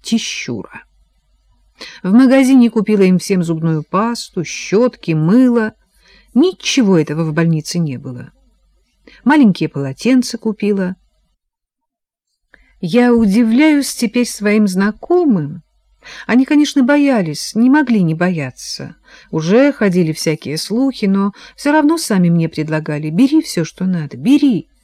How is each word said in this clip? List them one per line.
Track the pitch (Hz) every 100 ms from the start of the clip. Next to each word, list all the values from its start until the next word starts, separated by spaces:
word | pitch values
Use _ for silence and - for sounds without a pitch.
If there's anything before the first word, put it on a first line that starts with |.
Тищура. | - 226 - - - 117 - - _ _ _ _ _ _ _ _ _ _ - -
В | 180
магазине | 220 262 269 262 269 233
купила | 226 196 214
им | 190 180
всем | - 190
зубную | 170 160 165 156
пасту, | 147 185 226 233 - -
щётки, | 165 - - 190 247 - -
мыло. | 156 160 226 254 233 220 - _ _ _ _ _
Ничего | 233 349 359 - - 208 180
этого | 151 151
в | 165
больнице | 151 165 160 151 175
не | 160 127
было. | 131 123 - _ _ _ _ _ _ _ _ -
Маленькие | 233 302 233 175 151
полотенца | 143 139 131 226 254 240 233
купила. | 226 202 202 202 185 185 _ _ _ _ _ _ _ _ _ _ _ _ _ _ _ _ _ _
Я | 180 220 247
удивляюсь | 233 220 196 226 233 311 294 262 -
теперь | 233 247 240
своим | - 208 214 208
знакомым. | 185 202 214 - 359 330 202 147 175 _ _ _ _ - - -
Они, | 233 262
конечно, | 294 294 285
боялись, | 254 294 285 240 170 143 - 220
не | 247
могли | 285 262 220
не | 170
бояться. | 160 180 170 135 - - - 139 - _ - _
Уже | 160 160 220 285
ходили | - 208 180 165
всякие | 151 - 151 - 156
слухи, | - 220 269 247 202
но | 196 202 - - _
всё | 285
равно | 302 294 320
сами | - 196 175
мне | 170 160
предлагали: | 160 151 156 156 151 156
«Бери | 165 262 311
всё, | 320 -
что | 156 - 185
надо, | 180 147 131
бери». | 160 285 285 190 - _